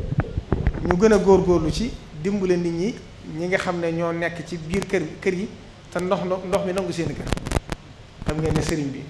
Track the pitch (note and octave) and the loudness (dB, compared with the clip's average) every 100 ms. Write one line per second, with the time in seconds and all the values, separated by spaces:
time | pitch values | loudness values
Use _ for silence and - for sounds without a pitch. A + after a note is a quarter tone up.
0 | - - - - - - - - F3 F3+ | 2 -2 -2 -4 -4 0 0 0 4 6
1 | A3 G3+ F#3 F#3 F3 F3 D#3+ D#3 A#3 - | 8 8 8 6 6 4 2 -2 -4 -6
2 | - D3+ F3+ G3+ F#3 F3 F3 E3+ G3+ - | -14 -6 -2 0 2 2 2 0 -2 -4
3 | - - F3 D#3+ F3+ F#3+ F#3 F3 E3+ E3 | -14 -16 -10 -6 -2 0 0 0 0 0
4 | E3+ E3+ E3+ E3 - F3 D#3 G3 - F#3 | 0 0 -4 -4 -8 -8 -2 -2 0 -2
5 | D#3 - G3 F3+ A3 - - - - F3+ | -2 -4 -2 -2 -6 -10 -18 -18 -8 -4
6 | F3+ F#3+ F3+ F#3 F#3 F#3+ F#3 F#3 F#3 E3 | 0 0 0 -2 0 0 0 -2 -2 -2
7 | D3+ - - - - - - - - - | -4 -4 -4 -4 0 0 0 -12 -12 -20
8 | - - - D#3 D#3+ D#3 - D#3+ C#3 A#2+ | -18 -6 -2 0 2 2 2 0 -2 -4